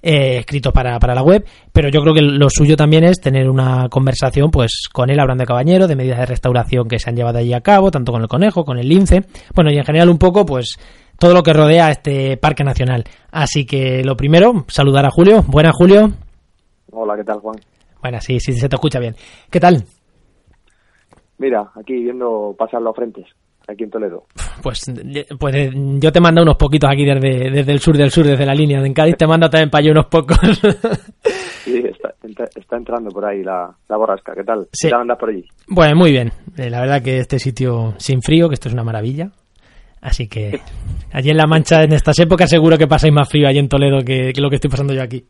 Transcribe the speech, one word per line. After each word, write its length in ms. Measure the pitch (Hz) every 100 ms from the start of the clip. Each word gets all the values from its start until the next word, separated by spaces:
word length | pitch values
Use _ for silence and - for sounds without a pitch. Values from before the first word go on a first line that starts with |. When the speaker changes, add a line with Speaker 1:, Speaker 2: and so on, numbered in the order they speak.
Speaker 1:
eh, 360 | 175 151 135 127
escritos 340 | 113 143 131
para, 280 | 139 127 120
para 160 | 123 123
la 60 |
web, 220 | 135 202 - _ _
pero 160 | - 147
yo 120 | 147
creo 140 | 147
que 60 | 156
lo 280 | 147 143 143
suyo 280 | - 147 151
también 260 | 151 156
es 180 | 165 185
tener 280 | - 135 131
una 380 | 131 131 127 127
conversación, 640 | 135 135 127 135 143 143
pues, 360 | 135 117 - -
con 180 | - 123
él 80 | 143
hablando 240 | 135 127
de 60 | 120
Cabañeros, 400 | 123 139 185 190
de 80 | 139
medidas 240 | 127 120
de 60 | 123
restauración 600 | 123 127 123 117 123 117
que 140 | 117
se 100 | -
han 60 | 120
llevado 220 | 120 120
allí 140 | 120
a 80 | 120
cabo, 280 | 120 202 190
tanto 220 | 147 123
con 100 | 120
el 60 | 113
conejo, 360 | 127 175 -
con 140 | 147 123
el 100 | 123
lince, 360 | 170 190 185 190 - -
bueno, 180 | - 156
y 60 | 147
en 60 |
general 240 | 139 156 175
un 100 | 170
poco, 280 | 185 180 185
pues, 300 | 131 120 - - - _ -
todo 160 | 175
lo 80 | 180
que 120 | 165
rodea 320 | 151 151 160 160
a 40 |
este 460 | 147 - 139 135 131
parque 260 | 151 147
nacional. 400 | 143 127 127 123 117 - _
Así 340 | 156 139 151 127
que 380 | 139 131 127
lo 120 | 131 123
primero, 500 | 139 165 208 233 -
saludar 380 | - 139 139 139
a 40 |
Julio. 320 | - 180 214 151
Buenas, 260 | 139 160
Julio. 380 | 147 180 202 214 - - _ _ _ _ _ _
Speaker 2:
Hola, 240 | 110 110 104
¿qué 80 |
tal, 160 | 104 107
Juan? 160 | 104 110 _ _ _ _
Speaker 1:
Bueno, 200 | 127 120
sí, 180 | - 127
sí, 140 | -
se 160 | 120 131
te 80 | 156
escucha 240 | 156 131
bien. 160 | 120 110 - _ _
¿Qué 80 | 175
tal? 240 | 175 170 98 _ _ _ _ _ _ _ _ _ _ _ _ _ _ _
Speaker 2:
Mira, 320 | 135 117 104
aquí 200 | - 110
viendo 600 | 127 120 123 123 110 104 98
pasar 240 | 113 120
los 140 | 113
frentes, 300 | 110 120 101 90 _ _ _ -
aquí 180 | 104
en 60 | 110
Toledo. 340 | 113 104 85 _ - - -
Speaker 1:
Pues, 260 | 139 117 -
eh, 380 | 123 - 143 147 135
pues, 160 | 147
eh, 160 | 135 139
yo 360 | 131 139 139 156
te 80 | 175
mando 220 | 175 165
unos 160 | 170 143
poquitos 320 | 143 147 139
aquí 140 | 139
desde, 460 | 143 139 135 131 127
desde 220 | 139 139
el 60 | 143
sur 160 | -
del 160 | 147 143
sur, 160 | 151 147
desde 200 | 135 139
la 80 |
línea 260 | 143 151 139
de 120 | 135
Cádiz, 240 | 135 156 165
te 80 | 156
mando 240 | 160 165
también 180 | 160 151
para 140 | 151
allá 100 | 151
unos 140 | 156 151
pocos. 320 | 165 143 170
<laughs> 20 | 185 208 214 - 226 208 - - - 381 370 - -
Speaker 2:
Sí, 160 | 123
está, 300 | 123 - - -
está, 220 | 110 107 120
está 220 | - _ 120
entrando 340 | 113 117 110
por 140 | 95
ahí 180 | 101 101
la, 320 | 92 92 87 90 _
la 80 | 107
borrasca. 380 | 110 98 -
¿Qué 100 | 82
tal? 240 | 101 110 95
Speaker 1:
Sí. 140 | - 160
Speaker 2:
¿Qué 60 |
tal 80 | 120
andas 180 | 120 120
por 120 | 113
allí? 140 | 101 87 _ _
Speaker 1:
Pues 200 | 180 156 151
muy 160 | 175
bien. 180 | 135 120 - - -
Eh, 140 | 127
la 100 | 120
verdad 220 | 131 143
que 160 | 123 131
este 220 | 127 135
sitio 540 | 131 117 127 117 113 101
sin 240 | - 131
frío, 260 | 120 160 170
que 60 |
esto 140 | 135 127
es 60 |
una 100 | 120
maravilla. 460 | 113 113 110 139 180 _ _ _ _ _ _ _
Así 280 | - - 110
que 320 | 110 104 101 - - - - -
allí 180 | 147 135
en 60 | 156
La 120 | 151
Mancha, 340 | 160 151 165
en 100 | 156
estas 280 | 151 - 151
épocas, 280 | 165 175 165
seguro 300 | 165 156 160
que 80 | 151
pasáis 260 | 147 156
más 160 | 147 139
frío 200 | 151 143
allí 100 | 139
en 100 | 139
Toledo 300 | 139 139 139
que, 280 | 123 131 127
que 80 | 127
lo 80 | 139
que 80 | 135
estoy 140 | 147
pasando 240 | 131 143
yo 80 | 135
aquí. 220 | 127 123 _